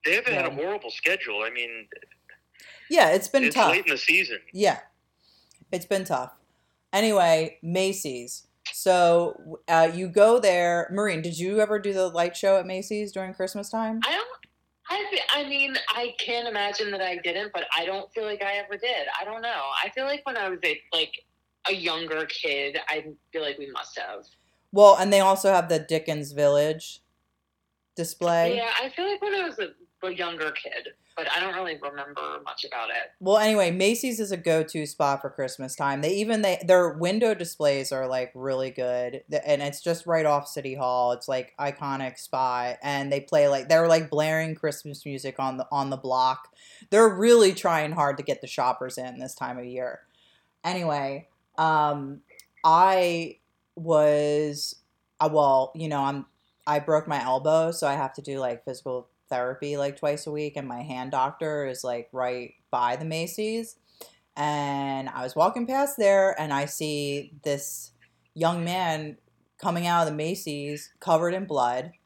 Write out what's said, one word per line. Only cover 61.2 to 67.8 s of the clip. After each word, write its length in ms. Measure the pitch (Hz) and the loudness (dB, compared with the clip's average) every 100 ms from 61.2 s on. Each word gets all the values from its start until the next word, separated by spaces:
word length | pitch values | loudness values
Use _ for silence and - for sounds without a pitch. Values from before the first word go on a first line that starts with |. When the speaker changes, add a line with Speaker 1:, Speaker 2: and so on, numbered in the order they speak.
| 135 - 160 151 139 | -2 -2 -6 -4 -6
Speaker 2:
is, 160 | 127 | -6
like, 260 | 127 120 117 | -6 -6 -8
right 400 | 127 127 123 120 _ _ | -4 -4 -4 -10 _ _
by 260 | 127 123 127 | -2 0 0
the 80 | 160 | -4
Macy's. 680 | 160 170 170 214 226 226 - _ _ - _ _ - | -6 -6 -6 -4 -4 -8 -16 _ _ -20 _ _ -4
And 720 | 147 147 143 139 139 135 135 | -2 0 -2 -2 -4 -4 -6
I 140 | 131 | -8
was 120 | 127 | -8
walking 320 | 151 175 233 240 | 2 0 2 -4
past 300 | 269 277 277 | -2 -2 2
there, 420 | 202 196 190 - | 4 6 4 2
and 140 | 151 | -2
I 140 | 139 147 | -2 -4
see 640 | - 156 147 143 143 - 147 | -4 -4 -4 -4 -4 -8 -10
this 500 | - 143 143 - | -4 -4 -6 -12